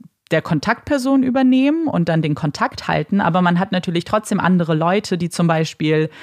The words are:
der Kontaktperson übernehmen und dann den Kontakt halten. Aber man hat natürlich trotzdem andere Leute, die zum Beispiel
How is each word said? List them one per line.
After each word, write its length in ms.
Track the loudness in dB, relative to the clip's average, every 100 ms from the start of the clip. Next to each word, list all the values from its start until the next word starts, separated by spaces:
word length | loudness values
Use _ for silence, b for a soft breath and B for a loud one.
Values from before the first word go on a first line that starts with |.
| -20 _ -4
der 100 | -2
Kontaktperson 840 | 0 -2 -2 -4 -2 -2 2 2
übernehmen 640 | 2 2 2 4 2 0 -2
und 200 | 0 0
dann 140 | 0
den 140 | 0 -2
Kontakt 500 | -4 -2 -4 -4 -4
halten. 340 | -2 0 0
Aber 220 | 2 2
man 160 | 2 2
hat 140 | 0
natürlich 320 | -2 -2 -4
trotzdem 340 | -2 -4 -2 -2
andere 380 | 2 2 2 0
Leute, 420 | 2 0 0 -4
die 120 | -2
zum 180 | 0 0
Beispiel 640 | 0 -2 -2 0 0 0 B